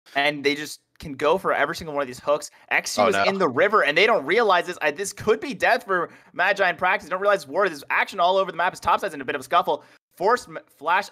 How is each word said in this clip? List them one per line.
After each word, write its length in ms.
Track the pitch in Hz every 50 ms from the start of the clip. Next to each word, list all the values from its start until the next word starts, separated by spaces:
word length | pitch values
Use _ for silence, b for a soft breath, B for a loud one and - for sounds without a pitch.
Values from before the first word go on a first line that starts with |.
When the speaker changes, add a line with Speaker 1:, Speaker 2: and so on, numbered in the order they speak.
| _ - -
Speaker 1:
And 280 | 139 143 147 151 143
they 120 | 135 143 147
just 260 | 147 151 139 - - _ _ _ -
can 140 | - 165
go 240 | 135 123 147 147 170
for 160 | 190 - 170
every 240 | 135 - 139 147 165
single 180 | - 180 160 143
one 60 | 143
of 60 | 143
these 140 | - - 123
hooks. 300 | - 147 147 151 - - B B B B
Exu 320 | - 156 175 - - - -
Speaker 2:
Oh, 40 | 190
Speaker 1:
is 60 | 196
Speaker 2:
no. 100 | 196 196
Speaker 1:
in 140 | 185 196 196
the 100 | 185 147
river, 340 | 120 139 175 202 220 202 156
and 140 | 139 147 165
they 80 | 196
don't 180 | 233 226 175 135
realize 420 | 139 185 233 240 208 185 175 165
this. 120 | 170 175 -
I, 100 | - 151
this 220 | 147 185 202 190
could 280 | - - - 214 226 -
be 120 | 370 285
death 320 | 226 - 165 180 226 240 -
for 240 | 190 190 180 160 - B B B B
Magi 340 | B 160 175 196 202 190 196
in 100 | 180 170
Practice. 340 | 147 175 180 196 208 208 151
Don't 100 | 175 185
realize 260 | 196 202 202 185 147
Ward. 220 | 135 139 185 202 185
There's 160 | 160 139 127 -
action 280 | 139 185 247 - - 196
all 200 | 170 180 190 190
over 120 | 190 175
the 60 | 165
map. 160 | 165 170 185
His 80 | 165 -
top 200 | - 165 185 214
side's 120 | 214 190
in 80 | 156 143
a 60 | 135
bit 80 | 151 147
of 80 | 139
a 20 | 127
scuffle. 400 | - 175 175 185 175 151 - B B B B B _ _
Forced 320 | - 170 208 247 240 - 165
m-, 100 | 160 156 -
flash 400 | _ _ - 143 160 175 196 202 -